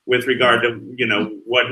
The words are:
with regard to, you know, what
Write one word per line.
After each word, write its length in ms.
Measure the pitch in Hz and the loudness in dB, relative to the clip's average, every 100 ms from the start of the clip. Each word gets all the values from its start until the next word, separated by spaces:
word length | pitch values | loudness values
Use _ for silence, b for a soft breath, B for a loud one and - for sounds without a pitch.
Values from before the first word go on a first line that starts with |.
| - | -2
with 200 | 123 131 | 0 0
regard 360 | 120 123 117 | 2 2 4
to, 180 | 117 110 - 123 | 2 -2 -10 -4
you 100 | 117 | -2
know, 200 | 104 107 101 113 | 0 -2 -8 -2
what 200 | 123 120 | 0 0